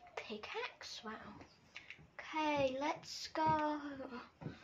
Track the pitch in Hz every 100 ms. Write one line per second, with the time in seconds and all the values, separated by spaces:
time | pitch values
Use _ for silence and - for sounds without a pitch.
0 | - - - 214 - 440 480 - - -
1 | 214 226 - - - - - - - -
2 | - - - 311 302 294 269 262 294 -
3 | - - - - 320 311 302 302 285 269
4 | 262 240 - - - -